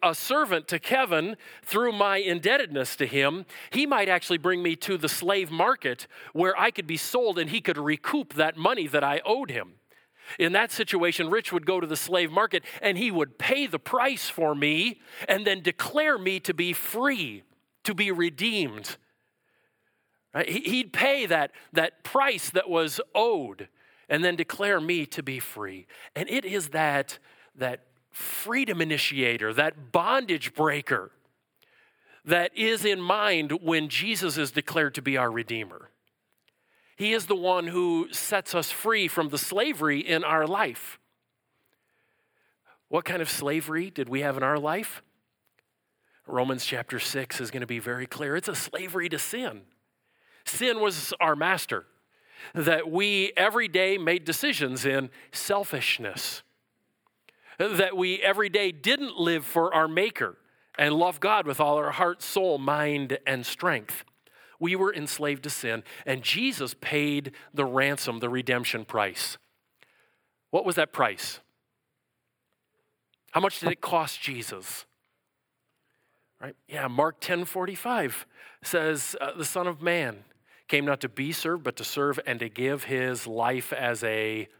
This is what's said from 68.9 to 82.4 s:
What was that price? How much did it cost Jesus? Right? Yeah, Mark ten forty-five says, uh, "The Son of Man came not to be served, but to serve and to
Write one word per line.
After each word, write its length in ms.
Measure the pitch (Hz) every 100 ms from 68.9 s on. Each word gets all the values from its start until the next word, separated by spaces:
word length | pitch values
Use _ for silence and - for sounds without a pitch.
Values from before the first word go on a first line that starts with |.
| 113 101 90 - - _ _ _ _ _ _ _ _ _ _ _
What 140 | 175 185
was 100 | 170
that 180 | 151
price? 460 | - 123 95 - - - _ _ _ _ _ _ _ _ _ _ _ _ _ _ _ _ _ _
How 100 | 160
much 180 | 196 -
did 120 | 170
it 100 | 175
cost 400 | - 170 156 -
Jesus? 640 | - 127 110 98 92 - - _ _ _ _ _ _ _ _ _ _ _ _ _ _ _
Right? 140 | 131 - _
Yeah, 200 | 147 135
Mark 320 | 123 156 160
ten 260 | - 175 175
forty-five 800 | 185 180 185 240 240 143 - - - - -
says, 540 | - 175 156 151 - -
uh, 120 | - 175
"The 80 | 151
Son 220 | 185 180
of 140 | 160
Man 420 | 170 175 135 101 104 _ _ _ -
came 160 | 143 143
not 160 | 139
to 80 | 135
be 240 | - 139
served, 300 | 165 165 170
but 120 | 127 -
to 80 |
serve 340 | 107 - 143 139 -
and 140 |
to 80 | 117